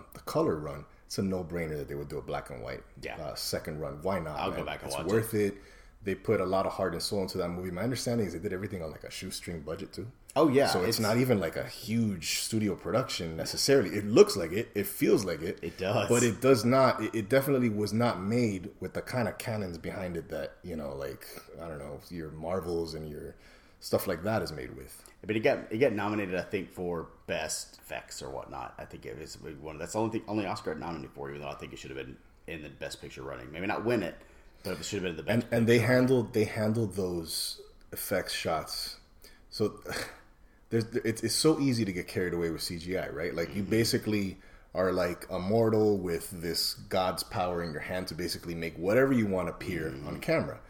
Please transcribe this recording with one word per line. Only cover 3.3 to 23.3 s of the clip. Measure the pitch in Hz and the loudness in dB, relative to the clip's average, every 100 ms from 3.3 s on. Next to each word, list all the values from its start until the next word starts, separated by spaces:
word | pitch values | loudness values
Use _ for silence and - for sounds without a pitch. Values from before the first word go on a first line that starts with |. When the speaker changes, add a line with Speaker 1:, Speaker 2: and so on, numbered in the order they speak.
| 52 | -6
Speaker 1:
second | - 92 - 76 | -4 -4 -4 -6
run. | 73 71 | -6 -4
Why | 85 95 | -2 -2
not, | 80 73 | -2 -4
Speaker 2:
I'll | 92 | -2
go | - | -2
Speaker 1:
man? | 76 | -4
Speaker 2:
back | 73 | -6
and | 67 | -6
Speaker 1:
It's | 69 | -4
Speaker 2:
watch | 80 | 2
Speaker 1:
worth | 110 110 | 2 2
Speaker 2:
it. | 110 104 101 | 2 0 0
Speaker 1:
it. | - - - - | -12 -20 -20 -8
They | 101 95 | -4 -2
put | - 104 | 2 2
a | 92 | 4
lot | 95 95 | 2 2
of | |
heart | - 95 | 0 0
and | 85 | 0
soul | - 104 | -2 -2
into | 90 92 | -2 -2
that | 87 | -2
movie. | 87 92 | -2 -4
My | 87 | -2
understanding | 113 123 - 117 101 | -2 -2 0 0 0
is | |
they | 85 | -2
did | 95 | -4
everything | 92 104 95 | -4 -4 -6
on, | 80 | -6
like, | 76 | -8
a | - | -12
shoestring | - 92 - - 85 | -10 -8 -8 -6 -8
budget, | 71 82 - | -6 -8 -8
too. | - 104 - - - | -10 -12 -12 -2 4
Speaker 2:
Oh, | 160 | 6
yeah, | 131 127 | 8 6
Speaker 1:
So | 98 | 4
it's | 92 | 2
Speaker 2:
it's | 113 | 4
Speaker 1:
not | 110 113 | 4 4
even, | 127 110 | 6 4
like, | 82 76 | 4 -2
a | 64 | -6
huge | - - 113 113 92 78 - | -8 -2 2 2 0 -2 -2
studio | - 110 107 82 | 0 2 2 0
production | 87 101 - - 85 80 | 0 0 0 -2 -4 -4
necessarily. | - - - 139 95 | -4 0 6 6 6
It | 95 101 | 0 6
looks | 120 208 - | 8 10 8
like | 82 | -2
it. | 95 120 | -2 -2
It | 104 98 | -2 -2
feels | - 156 196 95 | 2 4 4 4
like | 80 | -2
it. | 82 - | -4 -4
Speaker 2:
It | 82 - | -8 -4
does. | 92 113 95 | 0 2 4
Speaker 1:
But | 120 | 4
it | 120 98 | 4 4
does | 131 131 | 6 6
not. | 117 131 131 107 | 6 6 6 4
It, | 107 | 0
it | 110 101 | -2 2
definitely | 131 135 135 123 | 2 4 2 2
was | 104 104 | 2 0
not | 107 120 92 | 2 2 2
made | 95 120 120 95 92 - | 0 2 2 0 -6 -8
with | 92 | -8
the | - | -6
kind | - 127 107 | -4 -2 -2
of | - | -2
cannons | - 107 95 82 | -4 -4 -4 -6
behind | 87 90 92 85 | -8 -6 -4 -6
it | 78 | -6
that, | 78 71 - | -6 -6 -10
you | 90 80 | -10 -8
know, | 73 69 | -6 -6
like, | 69 67 - - - - | -8 -8 -12 -16 -16 -12
I | 82 | -10
don't | 76 | -10
know, | 71 71 - | -10 -12 -10
your | 87 78 | -8 -8
Marvels | 78 78 95 87 85 82 | -6 -4 -2 0 0 -2
and | 78 78 | -4 -8
your | 73 71 | -8 -12